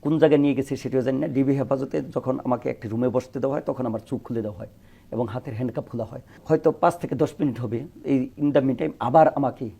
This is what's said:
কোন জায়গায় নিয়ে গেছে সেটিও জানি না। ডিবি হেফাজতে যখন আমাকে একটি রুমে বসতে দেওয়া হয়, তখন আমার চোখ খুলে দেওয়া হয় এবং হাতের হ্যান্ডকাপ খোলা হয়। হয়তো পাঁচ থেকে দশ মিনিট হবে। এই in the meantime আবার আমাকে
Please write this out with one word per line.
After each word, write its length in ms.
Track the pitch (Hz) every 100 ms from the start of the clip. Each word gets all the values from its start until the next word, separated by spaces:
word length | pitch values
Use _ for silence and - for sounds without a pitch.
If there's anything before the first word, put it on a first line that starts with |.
কোন 160 | 143 156
জায়গায় 240 | 151 147
নিয়ে 140 | 143 131
গেছে 200 | 131 131
সেটিও 260 | 127 127
জানি 180 | 123 131
না। 80 | 151
ডিবি 260 | 135 135
হেফাজতে 480 | 139 131 135 135 156
যখন 380 | 139 - 123 131
আমাকে 260 | 123 123 131
একটি 180 | 123 110
রুমে 220 | 110 123
বসতে 300 | 120 123 135
দেওয়া 160 | 135 143
হয়, 80 | 143
তখন 200 | 139 123
আমার 140 | 110
চোখ 240 | - 123
খুলে 180 | - 117
দেওয়া 160 | 107 98
হয় 100 | 110 - - - -
এবং 160 | 110 120
হাতের 260 | 120 139
হ্যান্ডকাপ 340 | 110 127 147 143
খোলা 140 | 120
হয়। 180 | 110 - - - -
হয়তো 260 | 160 160
পাঁচ 260 | 156 175 -
থেকে 180 | - 135
দশ 180 | 147 -
মিনিট 200 | 147 110
হবে। 280 | 120 113 151 -
এই 260 | - 135 131 -
in 80 | 147
the 140 | 139
meantime 300 | 135 127 156 -
আবার 340 | 113 147 156
আমাকে 360 | - 139 - 120 85